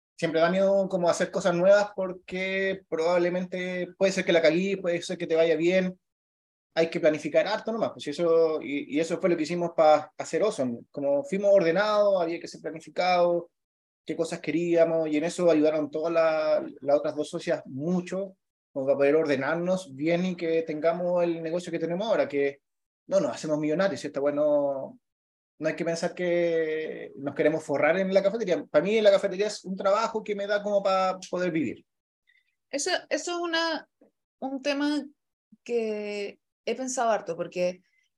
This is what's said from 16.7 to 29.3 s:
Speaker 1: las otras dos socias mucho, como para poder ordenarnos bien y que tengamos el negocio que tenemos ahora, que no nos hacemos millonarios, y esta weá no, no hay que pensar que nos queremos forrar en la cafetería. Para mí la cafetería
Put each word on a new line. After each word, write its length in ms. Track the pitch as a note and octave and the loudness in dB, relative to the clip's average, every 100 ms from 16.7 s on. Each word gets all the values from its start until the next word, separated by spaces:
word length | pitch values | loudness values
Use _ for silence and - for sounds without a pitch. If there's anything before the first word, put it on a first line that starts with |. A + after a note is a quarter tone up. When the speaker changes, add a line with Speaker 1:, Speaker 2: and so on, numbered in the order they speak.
| - | -8
Speaker 1:
las 160 | C#3 F#3+ | 0 2
otras 180 | E3 C#3+ | 0 -4
dos 140 | D3 | -6
socias 320 | E3+ F3 D3+ - | -6 -4 -4 -4
mucho, 680 | C3 D#3 F3+ F3+ F#3 G3 - _ _ _ | -8 -2 -2 -2 -8 -8 -12 _ _ _
como 120 | C#3+ C3+ | -6 0
para 100 | C3+ | 2
poder 180 | C#3 D#3 | 4 4
ordenarnos 800 | D3+ C3+ C3+ E3+ F3 F#3 - C3+ | 2 0 0 -2 -2 -2 -4 -6
bien 300 | D#3 E3+ F#3 | -2 0 0
y 100 | F3 | -2
que 280 | E3 E3 | -2 -2
tengamos 600 | E3 D3+ E3 E3+ F3 F3+ | -2 -2 0 0 0 0
el 180 | F3 E3 | 0 -2
negocio 300 | D#3+ F3 F3 | -4 -6 -4
que 80 | D#3+ | -6
tenemos 280 | D#3+ F3 A3 | -4 -4 0
ahora, 200 | E3+ C#3 | 0 0
que 320 | C#3+ C#3+ C#3 _ _ _ _ - | 0 -2 -4 _ _ _ _ -2
no 120 | F#3+ | 0
nos 100 | C#3+ | 0
hacemos 240 | A2+ D#3 D3+ | -4 -4 -2
millonarios, 460 | D3+ D#3 G3 C3+ | -2 0 0 -2
y 40 | C#3+ | -6
esta 140 | C#3 | -2
weá 120 | C#3+ | -2
no, 640 | D3 D3+ D3 C#3+ C#3 C3+ - _ _ _ _ _ _ | 0 2 2 0 -4 -8 -14 _ _ _ _ _ _
no 80 | D#3 | -6
hay 80 | D#3+ | -4
que 80 | E3+ | -4
pensar 280 | E3 F3 | -2 -4
que 960 | F3+ F3+ F3 E3+ E3 D#3+ D#3 D#3 - - - | -4 -2 0 2 0 0 -4 -6 -10 -14 -10
nos 180 | C#3 C#3 | -8 0
queremos 260 | D3+ D#3 | 0 0
forrar 340 | - C3+ D3 F#3 | -2 0 2 2
en 160 | F#3+ | 2
la 100 | F#3+ | 2
cafetería. 400 | F#3+ A3+ F#3+ D3+ | 2 0 -2 -2
Para 200 | - - F#3+ | 2 2 2
mí 160 | A3 | 4
la 100 | G#3 | 6
cafetería 360 | G3 G3+ | 4 2